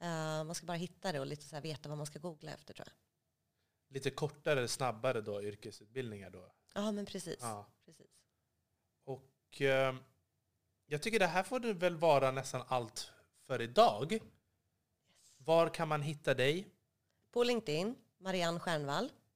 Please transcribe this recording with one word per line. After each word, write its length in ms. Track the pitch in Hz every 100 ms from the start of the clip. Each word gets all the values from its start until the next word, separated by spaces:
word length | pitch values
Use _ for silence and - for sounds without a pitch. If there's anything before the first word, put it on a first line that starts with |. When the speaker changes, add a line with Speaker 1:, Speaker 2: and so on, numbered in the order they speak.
Speaker 1:
Eh, 440 | 170 165 156 156
man 100 | 156
ska 120 | 170 165
bara 100 | 170
hitta 360 | 175 - 196
det 80 | 151
och 60 | 135
lite 160 | 147
så 140 | - 151
här 60 |
veta 260 | 156 147 147
vad 100 | 147
man 80 | 151
ska 120 | 156
googla 340 | 170 156 156
efter, 220 | 139 -
tror 140 | - -
jag. 60 | - _ _ _ _ _ _ _ _ _
Speaker 2:
Lite 160 | 135 135
kortare, 580 | - 147 - - 143 120
snabbare 520 | - 131 110 131 120
då, 220 | 107 101
yrkesutbildningar 880 | 104 101 113 - 104 120 123 101 95
då? 220 | 95 90 _ _
Speaker 1:
Ja, 180 | - 208
men 140 | 208 196
precis. 320 | 196 175 -
Speaker 2:
Ja. 260 | 117 104 104 _
Speaker 1:
Precis. 260 | _ 165 - _ _ _ _ _ _ _ _ _
Speaker 2:
Och, 560 | - 131 - _ _ -
eh, 340 | 139 135 135 127 127 _ _ _ _ _ _ _ -
jag 160 | 143
tycker 160 | 226 220
det 80 | 185
här 160 | 170
får 180 | 190 254
det 120 | 233
väl 240 | 190 180 170
vara 340 | 165 143 131
nästan 340 | 131 127 127 123
allt 440 | 127 113 - - - _ _ -
för 140 | 127
idag. 520 | 117 127 226 104 143
Speaker 1:
Yes. 100 | 220 - _ _ _ _ _ _ _ _ _ _ -
Speaker 2:
Var 380 | 131 165 165
kan 140 | 165 165
man 140 | 151
hitta 320 | 143 147 -
dig? 340 | 127 131 165 202 _ _ _ _ _ _
Speaker 1:
På 140 | 233
LinkedIn, 500 | 240 240 214 151 196 262 _ _
Marianne 420 | 185 185 170 170
Stjernvall. 520 | 180 160 143 147 254 - _